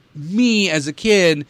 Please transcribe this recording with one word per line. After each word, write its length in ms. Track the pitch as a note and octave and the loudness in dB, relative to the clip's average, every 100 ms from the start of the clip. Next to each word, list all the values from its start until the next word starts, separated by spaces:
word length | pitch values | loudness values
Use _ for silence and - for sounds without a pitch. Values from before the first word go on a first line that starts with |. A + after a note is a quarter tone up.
| _ D3 | _ -16
me 540 | D3+ G#3 B3 G#3+ F#3+ | -6 0 0 2 0
as 180 | D#3 C#3+ | -2 -4
a 60 | |
kid 520 | D3+ A3 G3+ F3 D3+ C#3+ | -6 0 2 2 0 -4